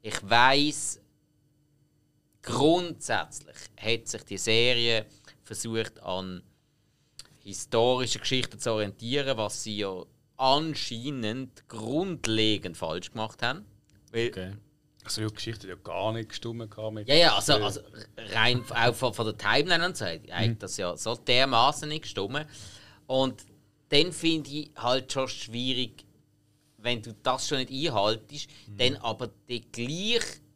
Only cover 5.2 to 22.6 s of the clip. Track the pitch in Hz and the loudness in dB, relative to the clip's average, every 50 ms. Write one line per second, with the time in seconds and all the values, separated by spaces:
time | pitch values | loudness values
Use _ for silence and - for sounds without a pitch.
5.2 | _ - - _ _ - 110 - - 113 113 113 110 107 _ - - - 92 92 | _ -20 -20 _ _ -14 -10 -8 -6 -4 -2 -4 -4 -4 _ -12 -8 -6 -4 -4
6.2 | 95 92 92 90 - _ _ _ _ _ _ _ _ _ _ _ _ _ _ - | -4 -6 -10 -12 -14 _ _ _ _ _ _ _ _ _ _ _ _ _ _ -20
7.2 | - _ _ _ _ 98 98 - - _ - 113 113 123 127 127 127 113 - 107 | -20 _ _ _ _ -14 -12 -12 -8 _ 2 4 4 4 4 2 0 -2 -4 -4
8.2 | - - 135 127 120 - - 107 - 123 113 107 104 101 101 - 117 117 131 143 | -2 -2 0 0 -2 -4 -8 -6 -4 -2 0 0 -2 -4 -6 -10 -6 -2 -2 -2
9.2 | 139 135 131 110 107 101 - - - 110 107 101 101 98 95 92 - _ _ _ | 0 0 -2 -2 -2 -4 -4 -8 -8 -6 -4 -4 -4 -4 -6 -8 -12 _ _ _
10.2 | _ _ _ - 131 131 135 147 160 160 143 113 - - 123 113 120 143 143 127 | _ _ _ 0 4 4 4 4 2 -2 -4 -4 -6 -6 -8 -8 -8 -8 -6 -4
11.2 | 113 107 113 131 135 - _ - _ _ - 107 107 113 131 151 190 196 170 117 | -4 -4 -4 -4 -8 -12 _ -20 _ _ -12 -10 -6 -2 -2 -2 -2 -2 -4 -4
12.2 | - 113 110 110 110 110 107 95 82 95 80 - - 82 80 90 - - _ 113 | -2 0 2 4 4 2 2 0 -4 -8 -8 -6 -6 -6 -6 -6 -8 -10 _ -8
13.2 | 110 110 - - - 120 131 185 214 - _ _ _ _ _ _ _ _ - 113 | -8 -8 -6 -4 -4 -4 -4 -4 -10 -20 _ _ _ _ _ _ _ _ -4 -4
14.2 | 117 123 - 95 92 92 101 107 - _ _ _ _ _ _ _ _ - - 110 | -2 -2 -4 -8 -10 -10 -12 -14 -16 _ _ _ _ _ _ _ _ -8 -6 -4
15.2 | 110 107 104 - - 113 107 98 95 95 90 - _ - 85 90 98 110 110 113 | -4 -6 -6 -6 -8 -8 -8 -10 -12 -14 -14 -14 _ -8 -6 -2 -2 -2 -2 -4
16.2 | 113 - - - - 117 113 117 113 104 - - 110 110 107 107 104 117 143 165 | -8 -10 -12 -10 -10 -8 -10 -10 -12 -12 -12 -10 -8 -8 -8 -8 0 6 8 8
17.2 | 170 156 110 98 - - 143 120 104 90 - - - - - - - - _ - | 8 8 6 2 4 4 4 4 4 0 -2 -6 -12 -14 -20 -20 -20 -18 _ -16
18.2 | 113 101 104 113 110 120 123 123 123 - 117 117 113 123 117 - 131 123 104 - | -10 -2 2 4 4 4 4 2 -2 -2 0 2 2 2 2 2 -2 -2 -2 0
19.2 | 117 110 104 - - 104 113 139 156 180 175 165 170 185 180 - 107 87 82 80 | -2 -2 -4 -2 2 4 4 4 4 4 2 2 2 -2 -2 -4 -6 -6 -6 -8
20.2 | - - 87 87 95 113 113 107 - 90 - - 95 87 85 - - 110 120 - | -12 -8 -4 0 0 0 0 -2 -8 -10 -6 -4 -4 -4 -4 -4 -4 -6 -6 -4
21.2 | - - 120 123 135 135 127 117 120 139 147 - - 151 151 156 - - - 98 | 2 4 6 6 6 6 6 6 6 4 4 0 -6 -8 -8 -8 -8 -8 -4 -4
22.2 | 98 101 127 147 156 - - - | -4 -2 -4 -6 -8 -8 -16 -18